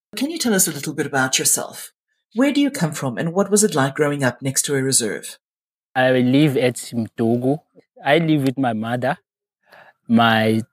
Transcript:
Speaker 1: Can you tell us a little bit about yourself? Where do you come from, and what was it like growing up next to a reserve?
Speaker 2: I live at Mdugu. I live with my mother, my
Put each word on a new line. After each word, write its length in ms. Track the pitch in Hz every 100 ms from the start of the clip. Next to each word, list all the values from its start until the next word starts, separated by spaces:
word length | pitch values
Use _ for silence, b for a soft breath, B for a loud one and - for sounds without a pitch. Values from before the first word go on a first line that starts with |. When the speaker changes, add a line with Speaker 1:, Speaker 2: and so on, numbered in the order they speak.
| _ 214
Speaker 1:
Can 140 | 277
you 80 | 339
tell 140 | 247
us 120 | 196 175
a 60 |
little 220 | 143 156
bit 120 | 147 143
about 320 | 143 131 -
yourself? 540 | 139 - - - - _ _ _ _
Where 160 | 214 277
do 80 | 285
you 100 | 285
come 200 | - 160
from, 240 | - 135 113
and 160 | 165
what 180 | 175 196
was 120 | 208
it 120 | 208 151
like 180 | 135
growing 300 | 143 147 143
up 180 | 131 -
next 200 | 135 131
to 120 | -
a 80 | 139
reserve? 560 | 131 131 110 71 - - _ _ _ _ _
Speaker 2:
I 160 | 131 127
live 460 | 127 123 135 156 131
at 180 | 127
Mdugu. 840 | 120 - 120 110 - 113 120 127 151 _ _ _ -
I 140 | 139 160
live 240 | 165 151
with 160 | 135 127
my 140 | 127
mother, 460 | 110 110 123 123 175 _ _ _ _ b b b b -
my 540 | 117 113 110 110 110 113